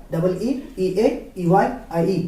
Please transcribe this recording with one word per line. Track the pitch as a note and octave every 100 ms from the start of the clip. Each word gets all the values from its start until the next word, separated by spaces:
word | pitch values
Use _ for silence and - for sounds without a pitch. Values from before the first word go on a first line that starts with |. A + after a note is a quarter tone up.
| -
ಡಬಲ್ | E3 F3+ F3+
ಇ, | A3+ - - -
ಇ | F#3
ಎ, | F3+ B3 B3+ - -
ಇ | E3+
ವೈ, | F#3+ B3 - - E3+
ಐ | E3+
ಇ. | F#3